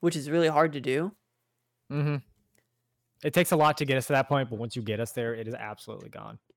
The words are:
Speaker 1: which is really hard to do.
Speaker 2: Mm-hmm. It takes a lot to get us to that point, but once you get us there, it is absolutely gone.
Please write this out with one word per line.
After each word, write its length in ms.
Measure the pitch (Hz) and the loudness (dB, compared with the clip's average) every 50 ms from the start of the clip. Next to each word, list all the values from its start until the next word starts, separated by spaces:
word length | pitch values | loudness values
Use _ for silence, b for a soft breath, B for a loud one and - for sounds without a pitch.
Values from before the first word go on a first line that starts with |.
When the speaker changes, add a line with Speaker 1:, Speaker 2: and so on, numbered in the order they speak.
Speaker 1:
which 160 | - 170 165 | 0 0 0
is 120 | 160 135 147 | 0 -2 0
really 180 | 151 170 170 156 | 2 4 4 4
hard 240 | 156 147 160 160 143 | 6 4 4 4 2
to 60 | 143 | -2
do. 320 | 120 123 131 143 165 202 - _ _ _ _ _ _ _ _ _ _ _ _ _ _ - | -2 0 0 0 0 -4 -6 _ _ _ _ _ _ _ _ _ _ _ _ _ _ -6
Speaker 2:
Mm-hmm. 240 | 139 147 143 151 147 139 - _ _ _ _ _ _ _ _ _ _ _ _ _ _ _ _ _ _ _ | -4 -2 0 0 -2 -4 -6 _ _ _ _ _ _ _ _ _ _ _ _ _ _ _ _ _ _ _
It 100 | - 156 | -6 0
takes 200 | - 180 175 - | 2 2 2 4
a 40 | 185 | 4
lot 220 | 156 151 151 151 - | 4 6 4 4 2
to 60 | 151 | 0
get 100 | 139 135 | 0 0
us 100 | 131 120 - | 0 0 2
to 40 | 147 | 2
that 140 | 135 135 - | 2 2 2
point, 220 | 147 139 135 117 | 0 0 0 -2
but 80 | 120 104 | -4 -6
once 180 | 117 117 - | -6 -6 -6
you 60 | 127 | -6
get 180 | 110 110 107 104 | -4 -4 -4 -4
us 120 | 117 113 | -4 -4
there, 220 | - 127 117 117 117 | -4 -4 -4 -4 -4
it 140 | 113 113 110 | -6 -6 -8
is 60 | 113 | -10
absolutely 560 | 120 113 107 107 - - - 110 - - 110 | -10 -10 -12 -14 -14 -14 -14 -14 -14 -16 -16
gone. 280 | 107 107 107 107 113 113 _ _ _ | -16 -16 -14 -14 -16 -18 _ _ _